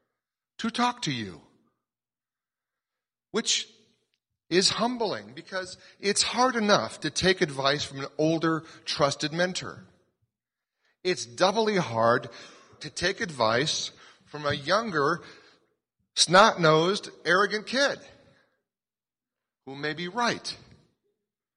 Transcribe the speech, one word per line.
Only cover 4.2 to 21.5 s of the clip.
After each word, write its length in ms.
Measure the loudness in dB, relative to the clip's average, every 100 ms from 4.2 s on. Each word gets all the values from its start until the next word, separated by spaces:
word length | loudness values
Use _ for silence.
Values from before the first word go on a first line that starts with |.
| _ _ _
is 220 | 2 2
humbling 600 | 0 -2 -2 -4 -4 -10
because 420 | -18 -10 -10 -10 -16 -20 _
it's 220 | -2 0
hard 340 | 0 2 2 2
enough 440 | 4 2 2 -6
to 100 | -6
take 320 | 0 0 2
advice 420 | -2 0 -2 -2
from 180 | -6 -10
an 40 | -10 0
older, 440 | 0 2 0 -2 -6 -16 -10
trusted 480 | 0 0 0 -4
mentor. 500 | -2 -2 -4 -10 -14 -20 _ _ _ _ _ _ _ _ _ _ _
It's 220 | -4 -4 -6
doubly 520 | 0 2 2 0 0
hard 520 | 0 2 4 2 -2 -16 -20 -20 -20 -16
to 100 | -14
take 300 | -4 -4 -2
advice 680 | -8 0 2 2 0 -4 -8 -12 -20 _ _
from 200 | -8 -6
a 80 |
younger, 680 | -4 0 0 0 -2 0 -2 -8 -20 -20 _ _ _ _ _ _
snot-nosed, 960 | 0 6 8 8 6 4 6 2 -2 -6 -8 0
arrogant 400 | 2 2 -2 -4
kid 320 | 0 0 -2 -12 -20 _ _ _ _ _ _ _ _ _ _ _ _ _ _ -18
who 80 |
may 220 | -8 -6 -6
be 140 | -6
right. 460 | -2 -2 -2 -8 -14 -20 -20 _ _ _ _ _ _ _